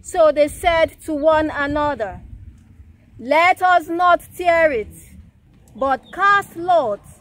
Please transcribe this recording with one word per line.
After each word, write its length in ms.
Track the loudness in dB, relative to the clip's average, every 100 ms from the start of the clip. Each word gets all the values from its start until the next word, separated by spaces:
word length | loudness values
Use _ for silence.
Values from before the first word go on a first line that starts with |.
So 280 | -6 2 2
they 160 | 4 0
said 540 | 0 0 0 0 -4
to 140 | -8
one 360 | -2 2 2 0
another, 680 | -4 -4 -2 -2 -4 -8 -10 -20 -20 -20 -20 -20 -20 -20 -20 _ -16
"Let 420 | -2 2 2 2
us 280 | 2 0 0
not 340 | -2 2 0 -2 -4
tear 340 | 0 2 2
it, 240 | 0 -8 -16 -20 -20 -20 _ _ _ _
but 380 | -6 -4 -4 -6
cast 420 | -2 2 2 -2
lots 640 | -10 0 0 0 -6 -12 -20